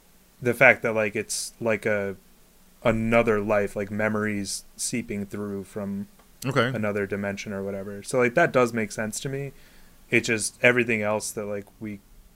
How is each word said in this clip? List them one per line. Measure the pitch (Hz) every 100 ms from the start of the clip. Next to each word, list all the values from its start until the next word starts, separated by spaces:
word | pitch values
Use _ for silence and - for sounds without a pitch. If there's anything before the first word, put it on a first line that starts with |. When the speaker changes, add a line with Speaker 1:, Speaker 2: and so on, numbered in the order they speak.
| _ - _ -
Speaker 1:
the | 123
fact | 113 131 110
that, | 120
like, | 110 107 107
it's | 101 - - -
like | 117 107 117
a, | 104 98 98 - - - _ - -
another | 123 113 113 117 117 107
life, | 104 104 101 107
like, | 98
memories | 104 107 107 107 101 98 - - -
seeping | - 123 113 104 98
through | 104 104 98 95
from | 107 101 98 101 - - - 131
Speaker 2:
Okay. | 135 120
Speaker 1:
another | 120 107 101 98
dimension | 101 101 98 -
or | 98
whatever. | 98 98 98 101
So, | - 131
like, | 123 120
that | 113
does | 127 123
make | 117 107
sense | - 110 -
to | 139
me. | 135 139 - - - - - -
It's | 120 117
just | 113 101 -
everything | 123 123 117 113
else | 104 107 -
that, | - 104
like, | 104 98 -
we | 110 101 - - -